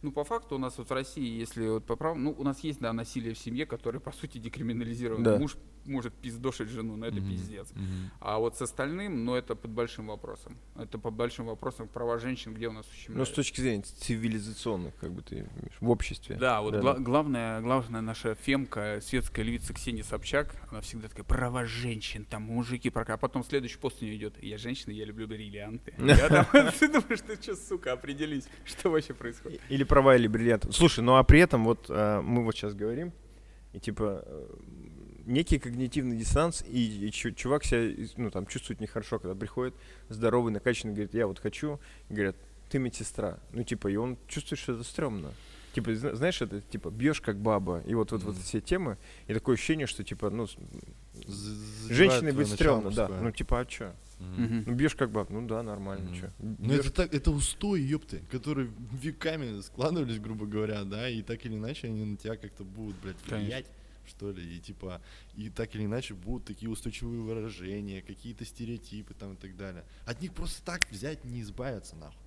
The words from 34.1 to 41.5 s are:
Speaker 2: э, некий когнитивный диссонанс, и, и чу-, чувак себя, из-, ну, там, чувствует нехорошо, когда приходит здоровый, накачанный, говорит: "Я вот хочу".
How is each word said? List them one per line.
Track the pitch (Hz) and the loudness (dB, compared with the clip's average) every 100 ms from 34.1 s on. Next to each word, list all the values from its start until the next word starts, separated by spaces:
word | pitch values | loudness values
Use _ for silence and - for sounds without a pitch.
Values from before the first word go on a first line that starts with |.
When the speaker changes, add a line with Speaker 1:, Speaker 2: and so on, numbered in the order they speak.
| 95 | -2
Speaker 2:
э, | - 73 65 - - - - - - - - | -8 -12 -12 -14 -16 -16 -16 -16 -18 -14 0
некий | 127 170 147 | 2 4 2
когнитивный | 123 120 127 147 127 117 | 2 -2 -2 0 0 0
диссонанс, | 110 139 170 - - | 2 4 4 0 -2
и, | 123 117 104 101 | 0 0 0 -4
и | |
чу-, | - 120 | -2 -4
чувак | - 123 147 | -4 0 2
себя, | - 120 113 | 4 4 2
из-, | - 110 - | -2 -8 -4
ну, | 113 | -4
там, | 92 101 | -4 -6
чувствует | 131 - 113 | -8 -6 -6
нехорошо, | 107 113 104 113 | -4 -6 -4 -4
когда | 90 | -4
приходит | 95 104 - 127 - - - - | -6 -4 -2 -4 -6 -20 -20 -12
здоровый, | 107 113 120 117 | 0 4 4 4
накачанный, | 104 127 117 110 | 2 2 0 -2
говорит: | 104 104 | -4 -2
"Я | 113 110 | 0 0
вот | 98 | 0
хочу". | 110 | -6